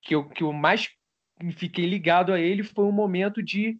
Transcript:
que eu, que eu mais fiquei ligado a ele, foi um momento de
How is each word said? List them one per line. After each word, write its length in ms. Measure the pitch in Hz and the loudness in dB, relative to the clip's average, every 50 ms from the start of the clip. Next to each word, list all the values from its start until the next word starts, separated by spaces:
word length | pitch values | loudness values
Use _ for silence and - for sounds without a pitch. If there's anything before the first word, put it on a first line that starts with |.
que 140 | - - 160 | -2 0 0
eu, 140 | 151 143 147 | 0 0 -2
que 140 | - - 165 | -6 -4 -4
eu 100 | 151 151 | -2 -2
mais 360 | 147 147 156 196 226 - - _ _ _ _ _ _ _ _ _ _ 175 175 151 - | 0 2 2 2 2 0 -6 _ _ _ _ _ _ _ _ _ _ -8 -8 -6 -6
fiquei 280 | 180 180 - - 175 | -8 -6 -2 -2 -2
ligado 460 | 175 190 202 160 170 170 175 185 175 | 0 -2 0 2 4 4 4 4 4
a 80 | 190 180 | 2 2
ele, 240 | 165 170 196 196 208 | 2 0 0 -2 -4
foi 220 | 214 - - 202 | -6 -2 0 0
um 80 | 202 208 | 2 2
momento 500 | 202 214 202 180 180 190 202 208 220 196 | 2 0 0 0 0 0 0 -2 -4 -6
de 340 | - - 202 214 220 226 220 | -4 -2 -2 -2 -2 -4 -6